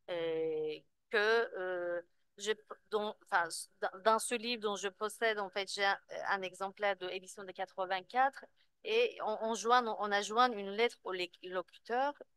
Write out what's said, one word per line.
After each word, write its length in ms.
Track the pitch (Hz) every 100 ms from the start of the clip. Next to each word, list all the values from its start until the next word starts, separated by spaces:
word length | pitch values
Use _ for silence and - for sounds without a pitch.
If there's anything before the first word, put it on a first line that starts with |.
| -
euh, 680 | 175 165 160 160 156 156 151 _ _ _
que, 80 | 220 208 226 226 -
euh, 440 | 185 180 175 175 170 _ _ -
je, 120 | 202 214 _ - _
dont, 260 | 214 208 -
enfin, 240 | _ 196 170 - - _
dans, 180 | 202 190
dans 160 | 185 220
ce 160 | - 240
livre 260 | 226 240
dont 140 | 208 202
je 120 | 196
possède, 520 | 190 214 - 226 214
en 100 | 196
fait, 220 | 208 196
j'ai 140 | - 196
un, 140 | 196 _ - -
un 120 | 196
exemplaire 540 | 185 - 196 196 208 190
de 120 | 180
édition 340 | 185 185 -
de 80 | 190
quatre-vingt-quatre, 920 | 190 190 - 185 190 185 247 269 - - _ _ _
et 340 | - 220 240 -
on, 160 | 190 214
on 140 | 220 226
joint, 300 | 214 247 233 196
on 120 | 208
a 100 | 202
joint 300 | 202 214 254
une 200 | 214 196
lettre 280 | 202 233 -
au 80 | -
lec-, 280 | 185 180 -
locuteur, 720 | 180 185 170 - - 233 277 294 -